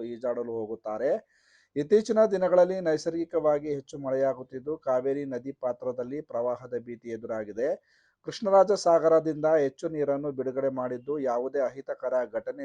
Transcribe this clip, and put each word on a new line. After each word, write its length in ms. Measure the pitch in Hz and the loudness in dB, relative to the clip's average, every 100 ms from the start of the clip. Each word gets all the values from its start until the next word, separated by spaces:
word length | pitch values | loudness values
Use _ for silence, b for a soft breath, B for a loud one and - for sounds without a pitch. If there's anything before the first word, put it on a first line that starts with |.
ಈಜಾಡಲು 480 | 117 117 123 120 120 | -10 -6 -4 -4 -4
ಹೋಗುತ್ತಾರೆ. 580 | 113 107 113 107 110 135 185 b b b b b 139 | -6 -6 -8 -8 -4 -2 -2 b b b b b -8
ಇತ್ತೀಚಿನ 480 | 147 214 220 220 220 | 2 2 4 4 4
ದಿನಗಳಲ್ಲಿ 520 | 190 180 180 180 190 | 4 4 6 6 4
ನೈಸರ್ಗಿಕವಾಗಿ 880 | 170 156 170 165 165 170 151 147 151 | 0 0 -2 -4 -4 0 2 0 -2
ಹೆಚ್ಚು 240 | 143 131 147 | -6 -8 -10
ಮಳೆಯಾಗುತ್ತಿದ್ದು, 760 | 135 131 135 127 127 131 135 156 | -4 0 0 -2 -8 -12 -8 -6
ಕಾವೇರಿ 480 | 139 127 135 139 | 0 0 0 -2
ನದಿ 280 | 139 123 131 | -4 -6 -8
ಪಾತ್ರದಲ್ಲಿ 680 | 135 127 123 127 123 123 147 | -6 -6 -4 -6 -6 -6 -8
ಪ್ರವಾಹದ 540 | 156 120 123 120 127 120 | -8 -4 -2 -4 -6 -10
ಭೀತಿ 300 | 120 117 117 | -8 -12 -10
ಎದುರಾಗಿದೆ. 600 | 113 120 110 104 101 139 190 _ _ _ _ 160 | -10 -6 -6 -6 -4 -2 -4 _ _ _ _ -14
ಕೃಷ್ಣರಾಜ 460 | - 196 196 185 | -6 4 6 6
ಸಾಗರದಿಂದ 720 | 196 175 165 160 160 156 151 151 160 | 4 4 6 6 6 4 0 4 4
ಹೆಚ್ಚು 220 | 139 - 170 | 2 -2 -6
ನೀರನ್ನು 420 | 156 139 139 147 | -2 0 0 -2
ಬಿಡುಗಡೆ 380 | 135 131 127 135 131 | -4 -4 -2 -2 -2
ಮಾಡಿದ್ದು, 340 | 127 123 127 151 | -4 -6 -6 -4
ಯಾವುದೇ 420 | 131 120 131 139 | 0 0 -2 -2
ಅಹಿತಕರ 540 | 123 131 - 143 127 127 120 | -2 -4 -10 -8 -2 -2 -2
ಘಟನೆ 300 | 110 127 135 | -6 -8 -8